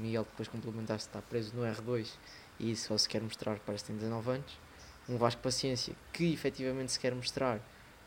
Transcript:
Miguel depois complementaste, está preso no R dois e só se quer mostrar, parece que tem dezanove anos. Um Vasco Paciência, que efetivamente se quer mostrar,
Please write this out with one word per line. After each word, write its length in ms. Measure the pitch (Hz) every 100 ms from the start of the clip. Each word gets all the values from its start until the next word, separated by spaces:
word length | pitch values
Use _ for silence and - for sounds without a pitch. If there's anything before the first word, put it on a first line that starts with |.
Miguel 220 | 113 113
depois 240 | 107 - 113
complementaste, 600 | 113 117 110 113 110 -
está 120 | 101
preso 300 | - 120 107
no 120 | 117 117
R 160 | 110
dois 360 | 110 123 110 - - - - -
e 160 | 113 110
só 220 | - 107
se 100 | -
quer 140 | 110
mostrar, 380 | 110 - - 104 -
parece 180 | 104
que 80 | -
tem 60 | 107
dezanove 340 | 110 113 117
anos. 260 | 131 139 - - - - - -
Um 100 | 123
Vasco 240 | 117 113
Paciência, 520 | 127 - 135 123 - - -
que 220 | - 170
efetivamente 580 | 147 139 131 131 131 127
se 60 | -
quer 140 | 127
mostrar, 460 | 127 123 - 127 107 - - - -